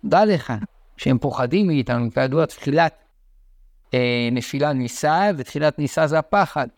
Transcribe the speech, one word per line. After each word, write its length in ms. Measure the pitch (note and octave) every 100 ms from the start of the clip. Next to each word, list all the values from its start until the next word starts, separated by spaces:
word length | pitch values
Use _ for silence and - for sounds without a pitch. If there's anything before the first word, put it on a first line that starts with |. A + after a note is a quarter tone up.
| G#3+
דע 200 | E3+ G#3+
לך 280 | F3+ - A#2 - _ _ -
שהם 200 | - B2+
פוחדים 500 | C#3+ - B2 E3+ G3+
מאיתנו, 440 | D3 B2 A#2+ A#2
כידוע 340 | A#2+ C3 C#3+ D#3+
תפילת, 580 | - - D3 E3 _ _ _ _ _ _ _ - _ _
אה, 360 | B2+ B2 A#2+ A#2+
נפילה 420 | B2 A2+ C#3 D3
ניסה, 560 | C3+ B2 - D3+ D#3+ G3+ E3+
ותחילת 420 | B2+ D3 D3+ C#3+
ניסה 280 | D3 - D#3+
זה 120 | D#3+
הפחד. 480 | D3+ G3+ F#3 - A#2+